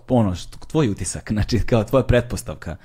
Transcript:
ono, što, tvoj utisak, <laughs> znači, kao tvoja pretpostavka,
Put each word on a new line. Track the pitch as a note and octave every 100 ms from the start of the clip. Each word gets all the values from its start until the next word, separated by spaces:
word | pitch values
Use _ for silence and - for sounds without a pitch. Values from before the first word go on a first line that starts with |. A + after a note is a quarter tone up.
| -
ono, | B2+ G2+
što, | F2 - -
tvoj | - D#3 B2
utisak, | F#2 - - -
<laughs> |
znači, | G#2 - G#2+
kao | - A#2
tvoja | G#2+ C3+
pretpostavka, | A#2+ A#2+ A#2+ F2+ - D2+ E2+ D#2+